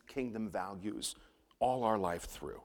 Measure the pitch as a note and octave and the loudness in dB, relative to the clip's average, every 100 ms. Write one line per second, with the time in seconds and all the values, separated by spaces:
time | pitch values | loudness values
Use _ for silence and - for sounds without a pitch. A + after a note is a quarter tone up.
0 | - C#3 B2+ A2 G#2+ F#2+ F#2 G2 G#2 - | -6 -4 -2 -2 -2 -2 -4 -4 -4 -4
1 | - - - _ _ - B2 B2+ A2+ A2 | -4 -6 -16 _ _ 0 2 4 4 6
2 | F2+ E2+ - - C#2+ - | 4 0 -4 -8 -8 -10